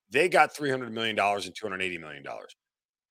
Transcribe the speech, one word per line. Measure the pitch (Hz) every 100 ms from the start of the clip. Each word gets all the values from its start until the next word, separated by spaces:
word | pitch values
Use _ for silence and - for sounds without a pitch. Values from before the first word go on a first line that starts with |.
| _
they | 123 180
got | 170 151 -
three | 147
hundred | 131 120
million | 113 113 104
dollars | 101 101 92
and | -
two | 107
hundred | 95
eighty | 92 87
million | 78 71
dollars, | 69 55 50 - _ _ _ _ _